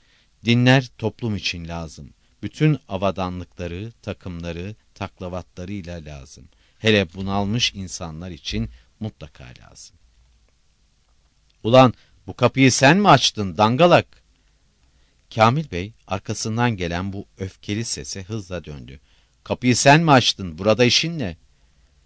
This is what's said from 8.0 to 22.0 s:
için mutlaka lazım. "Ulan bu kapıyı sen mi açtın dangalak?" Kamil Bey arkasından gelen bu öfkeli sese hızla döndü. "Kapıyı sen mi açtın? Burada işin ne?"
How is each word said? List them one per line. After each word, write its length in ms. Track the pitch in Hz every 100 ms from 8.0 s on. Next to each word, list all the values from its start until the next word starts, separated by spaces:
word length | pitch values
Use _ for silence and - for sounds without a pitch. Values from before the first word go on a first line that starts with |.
| 87 78 92
için 380 | 85 - 104 117 - _ -
mutlaka 440 | 110 - 76 -
lazım. 520 | 62 - - - - _ _ _ _ _ _ _ _ _ _ _ _ _ _ _ _ _
"Ulan 300 | 107 127 127 - _ _ -
bu 80 | -
kapıyı 360 | 120 131 135
sen 260 | - 135 185
mi 120 | 202
açtın 480 | 151 - - 101 80
dangalak?" 640 | 107 127 175 147 - _ _ _ _ _ _ _ _ _ _ _ _ -
Kamil 360 | 110 143 151
Bey 220 | 85 101 - -
arkasından 680 | 95 - 110 113 110 120 104
gelen 360 | 85 85 98
bu 120 | 98 - -
öfkeli 480 | 95 - - 104 117
sese 380 | - 71 98
hızla 420 | 92 110 95 90 76
döndü. 340 | 71 62 67 _ _ _ _
"Kapıyı 320 | - 104 123 123
sen 260 | 139 151
mi 100 | 165
açtın? 460 | 131 - - 92 78
Burada 280 | 101 107 123
işin 340 | - 160 170
ne?" 180 | 101 80 _ _ _ _ _ _